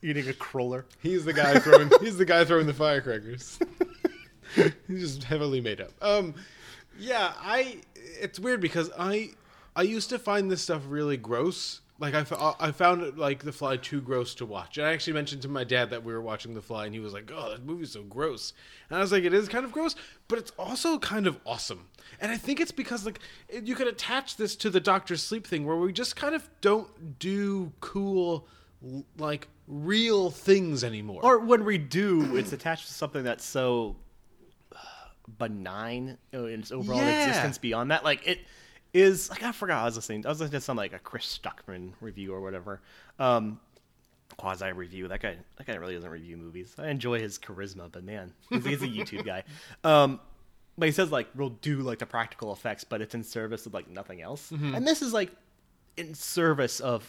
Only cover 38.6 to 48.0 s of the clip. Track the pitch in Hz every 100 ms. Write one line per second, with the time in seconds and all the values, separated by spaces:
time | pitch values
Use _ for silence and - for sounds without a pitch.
38.6 | - - _ 180 196 190 - - 233 233
39.6 | 196 147 117 117 - 107 107 151 156 143
40.6 | - 123 98 92 - 113 - - 98 -
41.6 | - 92 90 92 110 98 98 95 95 95
42.6 | 90 98 - - - _ 131 120 107 107
43.6 | _ _ _ _ _ _ _ - 95 92
44.6 | 95 90 90 92 92 95 110 87 87 -
45.6 | 135 104 87 90 85 82 85 85 85 85
46.6 | 90 - 151 143 123 120 110 95 - 92
47.6 | 98 95 87 90